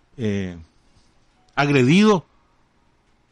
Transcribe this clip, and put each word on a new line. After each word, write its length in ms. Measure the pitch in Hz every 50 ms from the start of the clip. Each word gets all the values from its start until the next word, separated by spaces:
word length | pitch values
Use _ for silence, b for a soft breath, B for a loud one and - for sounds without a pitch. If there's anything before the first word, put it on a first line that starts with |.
| _ _ _ -
eh, 400 | 120 107 101 101 95 92 87 85 80 _ _ _ _ _ _ _ _ _ _ _ _ _ _ _ _ _ _
agredidos 680 | - 143 143 147 135 127 127 160 190 214 214 208 175 - _ _ _ _ _ _ _ _ _ _ _ _ _ _ _ _ _ _ _ _ _